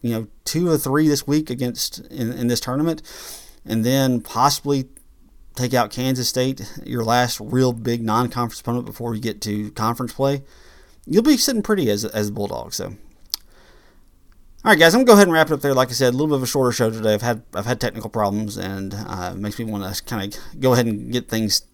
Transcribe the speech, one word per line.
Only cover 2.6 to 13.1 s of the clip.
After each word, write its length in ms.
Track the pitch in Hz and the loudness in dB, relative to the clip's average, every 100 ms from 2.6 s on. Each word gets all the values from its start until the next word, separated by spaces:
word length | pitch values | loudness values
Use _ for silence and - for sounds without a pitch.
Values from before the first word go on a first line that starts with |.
tournament, 420 | - 131 160 156 - - - - - - | -2 -2 -2 -2 -8 -18 -18 -18 -20 -20
and 200 | - 113 | -4 0
then 360 | 113 135 135 123 | 2 2 2 0
possibly 680 | - 113 135 139 143 139 135 - - _ - - - | -2 2 2 2 -2 -2 -2 -12 -20 _ -20 -20 -20
take 200 | - 123 | -6 0
out 160 | 123 113 | 2 0
Kansas 380 | - 131 127 120 | -2 -2 -2 -2
State, 340 | 127 135 131 120 - | 0 -2 -2 -10 -14
your 200 | - 120 | -8 -4
last 360 | 110 120 123 - | 2 2 2 -2
real 320 | 107 127 127 | -4 2 2
big 300 | 117 113 117 | 0 -4 -2
non-conference 580 | 113 110 123 123 120 - | 0 0 0 -2 -6 -6
opponent 260 | - 120 123 | -6 -6 -6
before 280 | 101 117 | -10 -8
you 60 | 110 | -6
get 200 | 117 - | -6 -6
to 280 | 107 104 104 | -6 -4 -6
conference 400 | - 110 117 123 | -4 -2 -2 -6
play, 300 | - 139 139 139 - - - - - - | -2 0 0 -6 -20 -20 -20 -20 -20 0
you'll 160 | 180 | 2
be 140 | 240 277 | 4 4
sitting 260 | - 240 | 2 0
pretty 280 | 202 208 131 | 0 0 0
as, 140 | 104 | 0
as 240 | 113 110 104 | -2 -2 -4
the 40 | |
Bulldogs. 440 | 101 101 - 60 - | -4 -6 -6 -8 -8
So, 100 | 95 | -8
all 1900 | 104 - | -12 -20